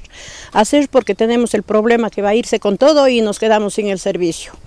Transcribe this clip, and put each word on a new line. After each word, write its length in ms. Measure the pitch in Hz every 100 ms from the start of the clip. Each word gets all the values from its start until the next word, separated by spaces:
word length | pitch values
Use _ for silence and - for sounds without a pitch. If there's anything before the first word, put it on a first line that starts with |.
| - - - - -
hacer, 360 | - 214 294 285
porque 240 | 262 220 196
tenemos 400 | 226 240 233 -
el 80 |
problema 480 | - 214 220 233 220
que 100 | -
va 80 | 202
a 60 | 220
irse 240 | 240 226
con 180 | 208 196
todo 300 | 277 302 269
y 140 | 240
nos 180 | 214 202
quedamos 340 | 220 214 208
sin 140 | - 208
el 100 | 190
servicio. 540 | 196 175 175 - - -